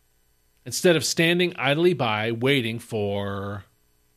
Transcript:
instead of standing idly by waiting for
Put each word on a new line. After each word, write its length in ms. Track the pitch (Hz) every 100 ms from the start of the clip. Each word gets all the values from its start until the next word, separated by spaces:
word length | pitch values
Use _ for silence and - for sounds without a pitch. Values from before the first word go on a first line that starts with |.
| _ _ _ _ _ _
instead 320 | 127 - 185 160
of 80 |
standing 500 | 123 - 165 175 180 -
idly 360 | 131 147 175
by 400 | 139 120 107 113
waiting 460 | 113 127 143 113 113
for 880 | - 110 101 101 101 98 101 104 - _ _ _ _